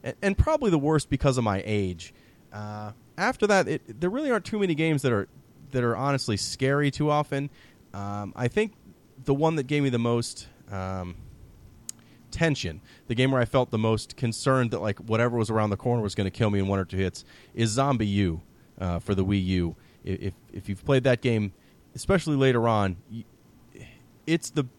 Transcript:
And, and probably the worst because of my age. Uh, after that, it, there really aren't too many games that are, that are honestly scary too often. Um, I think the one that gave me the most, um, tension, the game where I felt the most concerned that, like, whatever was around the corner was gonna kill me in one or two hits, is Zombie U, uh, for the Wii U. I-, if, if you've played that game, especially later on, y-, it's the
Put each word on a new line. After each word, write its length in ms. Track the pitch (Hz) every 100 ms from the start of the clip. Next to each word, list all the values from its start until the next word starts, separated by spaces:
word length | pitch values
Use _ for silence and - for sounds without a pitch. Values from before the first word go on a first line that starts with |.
And, 140 | 127 -
and 160 | 202 196
probably 340 | - 311 240
the 80 | 165
worst 300 | 143 156 -
because 280 | 139 143 127
of 60 |
my 180 | 110 98 -
age. 480 | 104 95 82 - - - _ -
Uh, 400 | 104 104 104 107 - - -
after 280 | 208 - 208
that, 200 | 196 143
it, 320 | - - 110
there 100 | 175
really 220 | 240 302
aren't 140 | 226 -
too 140 | 214
many 140 | 190
games 280 | 151 160 147
that 100 | 135
are, 160 | 110 - - - - -
that 120 | 127
are 120 | 120 110
honestly 420 | 139 139 - 101
scary 520 | - - 131 143 143
too 200 | - 151
often. 400 | 147 147 139 143 - - - -
Um, 380 | 101 101 104 101 -
I 120 | 123
think 260 | 208 214 - - - _ - 127
the 80 |
one 240 | 139 160 160
that 100 | 131
gave 160 | 147
me 60 | 139
the 100 | 120
most, 480 | 117 117 117 - - - -
um, 440 | 98 95 95 90 87 - - - - - - - - - - -
tension, 480 | - 165 147 87 76 - - -
the 80 | 117
game 160 | 131
where 100 | 131
I 40 | 117
felt 240 | 135 123
the 80 | 110
most 380 | 110 110 - -
concerned 560 | 117 107 - 131 120
that, 100 | 101
like, 180 | 104 101
whatever 380 | 110 110 120 117
was 120 | 110
around 220 | 110 107
the 60 | 98
corner 240 | 123 120
was 140 | 104 -
gonna 160 | 95
kill 180 | - 110
me 100 | 101
in 80 | 98
one 120 | 98
or 60 | 92
two 120 | 95
hits, 280 | 92 - - - -
is 180 | - 113
Zombie 360 | 110 139 123 107
U, 340 | 101 95 82 - - - -
uh, 200 | 92 85
for 160 | - 98
the 100 | 95
Wii 200 | 101 92
U. 280 | 92 85 - - - -
I-, 40 |
if, 240 | 92 98 - -
if 160 | - 104
you've 160 | 95 -
played 180 | 135
that 180 | 127 123
game, 300 | 127 113 104 - _ _ _
especially 440 | - - 190 160 143
later 320 | 135 120 117
on, 260 | 110 98 87 -
y-, 140 | 113 - _ _ - - - - - - - -
it's 240 | 160 -
the 140 | 156 127